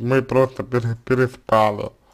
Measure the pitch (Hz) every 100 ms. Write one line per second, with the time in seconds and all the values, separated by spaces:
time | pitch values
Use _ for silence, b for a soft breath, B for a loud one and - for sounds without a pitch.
0 | 120 131 127 127 131 - 127 123 113 113
1 | - 127 127 - - 110 107 104 107 -
2 | b